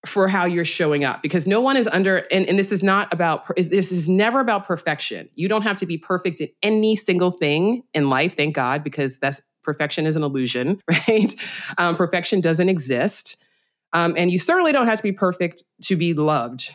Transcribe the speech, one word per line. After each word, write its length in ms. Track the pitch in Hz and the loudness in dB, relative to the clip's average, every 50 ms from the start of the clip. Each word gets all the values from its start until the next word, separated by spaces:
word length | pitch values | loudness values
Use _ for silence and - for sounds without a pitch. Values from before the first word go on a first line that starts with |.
| - | -12
for 220 | - - 202 190 190 | -4 0 2 2 2
how 160 | 190 196 180 | 2 2 0
you're 200 | 180 180 170 170 | 0 0 0 0
showing 380 | 165 - - 175 151 147 147 143 | -2 0 0 0 0 2 2 0
up, 160 | 135 - - | -2 -2 -4
because 240 | - 151 - 180 147 185 | -6 -2 -2 0 0 2
no 120 | 196 220 | 2 2
one 140 | 247 269 277 269 | 2 2 2 2
is 100 | 233 214 | 2 2
under, 380 | - 180 196 196 190 180 - - | 2 2 2 2 2 0 0 0
and, 160 | - 190 190 - | 0 0 2 2
and 80 | 175 196 | 2 0
this 120 | 196 196 202 | 2 0 0
is 80 | 190 170 | 0 2
not 300 | 196 190 196 208 - - | 2 2 2 0 -2 -2
about 320 | 165 175 165 156 - - | -2 0 0 0 -2 -4
per-, 80 | - - | -6 -2
this 360 | - 185 160 175 202 185 185 185 | -2 -2 0 2 0 0 0 -2
is 140 | 175 156 156 | -2 0 2
never 300 | 185 190 208 226 233 269 | 2 2 2 2 2 0
about 240 | 262 233 220 202 196 | 0 2 0 -2 -2
perfection. 640 | - 180 151 - 170 151 147 - - 110 87 80 - _ | -4 -8 -6 -2 -4 -4 -4 -4 -8 -8 -10 -12 -14 _
You 120 | - 165 190 | -6 -2 0
don't 120 | 214 214 208 | 0 0 0
have 140 | 220 202 190 | 0 -2 -2
to 80 | - | -4
be 120 | 170 170 160 | -4 -6 -8
perfect 420 | - - 185 180 185 185 160 - | -4 -4 -4 -2 -2 -4 -4 -4
in 80 | 156 - _ _ - | -8 -8 _ _ -2
any 340 | 208 220 214 214 220 220 208 | 0 2 2 4 2 2 2
single 340 | - - 185 175 180 180 | 2 0 2 2 2 0
thing 520 | 175 180 165 147 147 156 180 202 233 247 - _ _ | 0 0 0 0 2 2 2 2 0 -2 -6 _ _
in 160 | 156 147 139 | 0 2 2
life, 260 | 135 127 151 175 - | 2 2 2 0 0
thank 200 | - 147 151 151 | 0 -2 0 0
God, 280 | 143 131 123 131 151 151 | -2 -2 -2 -2 -4 -4
because 360 | 151 143 - 143 135 131 - | -6 -6 -4 -4 -4 -2 -2
that's, 220 | - 135 135 - _ _ _ _ | -2 -4 -4 -4 _ _ _ _
perfection 460 | _ - 147 147 151 147 - - 156 156 | _ -6 -4 -2 -4 -4 -2 -2 0 0
is 80 | 156 | 0
an 80 | 160 151 | 0 -2
illusion, 560 | 143 139 135 127 123 - 123 123 143 190 196 _ - 190 | -2 -2 -2 -2 -2 -2 -2 0 -2 -2 -4 _ -2 -2
<laughs> 140 | 156 - - | 0 2 2
right? 280 | 226 220 208 - - - - - - - - - - - | 4 4 4 2 0 -4 -8 -12 -12 -12 -12 -10 -4 0
Um, 180 | 175 175 165 165 | 0 0 2 0
perfection 420 | 185 160 - 180 170 - - 196 | 0 0 0 -2 -2 0 0 2
doesn't 300 | 170 165 165 160 180 185 | 2 2 2 2 2 2
exist. 760 | 190 170 139 123 135 120 139 208 - - - - - - _ _ _ _ _ _ _ _ _ _ | 2 0 0 -2 0 0 0 0 0 -2 -2 -4 -8 -8 _ _ _ _ _ _ _ _ _ _
Um, 240 | - 165 170 170 170 165 | -2 0 0 0 0 2
and 140 | 175 180 | 0 2
you 80 | 180 185 | 2 2
certainly 320 | - - 330 370 359 320 | 2 2 2 2 4 2
don't 140 | 294 277 247 | 2 2 2
have 120 | 233 220 214 | 2 0 0
to 60 | - | -2
be 80 | 208 | -4
perfect 520 | 190 196 - 185 180 180 - 202 - - - _ _ _ - | -2 0 0 -2 0 0 -4 -4 -4 -8 -12 _ _ _ -2
to 140 | - 196 165 | -2 0 0
be 160 | 170 170 170 | 0 0 0
loved 580 | 147 151 151 151 143 117 120 123 127 - - - | 0 0 2 2 0 -2 -4 -6 -8 -10 -10 -10